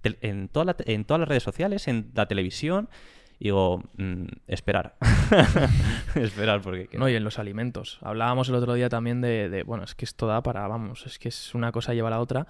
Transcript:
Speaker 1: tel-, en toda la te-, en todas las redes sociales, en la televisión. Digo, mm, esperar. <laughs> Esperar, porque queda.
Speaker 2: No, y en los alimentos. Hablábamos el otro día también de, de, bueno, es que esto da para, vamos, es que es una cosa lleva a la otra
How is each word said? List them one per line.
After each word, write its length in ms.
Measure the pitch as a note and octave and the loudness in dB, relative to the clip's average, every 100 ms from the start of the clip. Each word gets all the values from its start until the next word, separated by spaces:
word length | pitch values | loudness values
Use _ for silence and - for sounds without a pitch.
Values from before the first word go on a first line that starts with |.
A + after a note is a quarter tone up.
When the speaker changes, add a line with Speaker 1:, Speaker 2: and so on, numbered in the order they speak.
Speaker 1:
tel-, 160 | G#2+ G#2+ | -2 -2
en 280 | A2 G2 F#2+ | -6 -6 -2
toda 160 | D3 F3 | 0 0
la 80 | |
te-, 180 | F3 - | -2 -2
en 120 | G#2+ G#2+ | -2 0
todas 140 | D#3 | 0
las 100 | D#3 | 2
redes 140 | C3+ | 0
sociales, 440 | G#2 - F#3+ G3+ - | 0 -4 -4 -2 -2
en 240 | A#2 G#2+ | -4 -2
la 140 | G#2+ G#2 | -2 0
televisión. 640 | G2 F2+ - D3+ F#3+ A3 - - - - - G#2 | 0 -2 -2 -2 -2 -4 -14 -20 -20 -20 -6 0
Digo, 380 | G2 F#2 F#2 - - | 4 4 2 -6 -6
mm, 260 | F#2+ F2+ F2+ - - | -4 -4 -8 -12 -8
esperar. 480 | - - G2 - - | -4 0 -2 -2 2
<laughs> 1120 | A2+ A2 - - - - C#3 - - - - E3 | 6 6 8 8 8 6 6 6 4 0 -2 0
Esperar, 460 | A2+ G2+ G#2+ G#2 | 0 0 0 0
porque 240 | F#2+ F#2 F#2 | -2 -6 -6
queda. 120 | - | 0
Speaker 2:
No, 80 | C3 | 2
y 60 | |
en 100 | A#2 | 2
los 140 | G#2+ A2+ | -2 -6
alimentos. 600 | G#2 G#2+ B2 G2+ F#2 - | -8 -6 -6 -6 -12 -12
Hablábamos 480 | - A2 A#2 B2+ B2+ | -8 -2 0 2 2
el 60 | B2 | 0
otro 180 | A#2+ | 2
día 160 | A#2+ B2 | 0 0
también 320 | A#2 A#2 A#2+ | 0 -2 0
de, 280 | B2 A2+ G2+ | 0 0 0
de, 120 | F#2+ | -4
bueno, 220 | - A2+ | -4 -8
es 100 | F#2+ | -8
que 100 | - | -10
esto 220 | B2 - A2+ | -10 -4 0
da 160 | A2 | 0
para, 260 | B2 G#2 G2+ | -2 -4 -4
vamos, 380 | A2+ G#2+ A#2 B2+ | -6 -6 -10 -14
es 140 | - | -10
que 100 | A#2+ | -10
es 240 | - - | -10 -8
una 180 | A#2+ A#2 | -2 -2
cosa 220 | A#2 A#2+ | -2 -2
lleva 140 | A#2 A2+ | -2 0
a 40 | |
la 100 | A2+ | -2
otra 260 | A#2+ B2+ | -2 -4